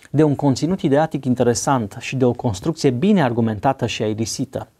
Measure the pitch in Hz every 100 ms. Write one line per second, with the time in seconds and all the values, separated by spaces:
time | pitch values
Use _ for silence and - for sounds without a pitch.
0 | - 139 156 135 143 127 147 185 165 139
1 | 156 147 127 123 120 117 - 135 104 -
2 | - 131 123 120 127 95 160 156 143 123
3 | 180 208 131 113 113 107 135 - 117 -
4 | 107 107 113 - 131 107 101 _